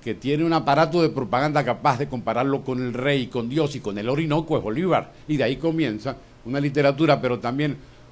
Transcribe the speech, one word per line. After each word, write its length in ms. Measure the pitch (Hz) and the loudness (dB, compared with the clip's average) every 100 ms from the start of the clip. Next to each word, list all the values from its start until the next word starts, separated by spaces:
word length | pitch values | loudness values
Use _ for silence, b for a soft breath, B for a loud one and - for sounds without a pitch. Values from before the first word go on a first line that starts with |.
que 120 | 117 | -8
tiene 300 | 110 127 147 | -4 -2 0
un 80 | 165 | 2
aparato 500 | 165 - 139 160 170 | 2 4 4 4 4
de 60 | 160 | 2
propaganda 560 | 127 117 120 147 147 | 0 -2 0 2 0
capaz 340 | 123 107 147 123 | 0 0 0 0
de 80 | 139 | -2
compararlo 560 | 123 110 113 135 139 | -4 -2 0 0 0
con 180 | 139 127 | -2 -4
el 120 | 127 | -2
rey, 340 | 117 135 139 120 | -2 0 0 0
con 220 | 127 117 | -4 -2
Dios 260 | 143 147 | 0 0
y 60 | 139 | -2
con 180 | 104 101 | -6 -4
el 100 | 110 | -2
Orinoco 480 | 139 165 147 160 147 | 0 0 0 0 -2
es 60 | |
Bolívar. 500 | 95 117 180 143 - B - | -2 -2 2 2 0 B -4
Y 100 | 151 | 0
de 80 | |
ahí 120 | 120 139 | 0 0
comienza 600 | 160 160 139 107 120 120 B B | -2 0 -2 -2 -6 -10 B B
una 160 | 113 135 | -6 -2
literatura, 600 | 147 143 139 139 156 139 | 0 2 2 4 2 4
pero 180 | 120 120 | 2 -2
también 380 | 120 131 147 139 B B B | -2 -2 -2 -4 B B B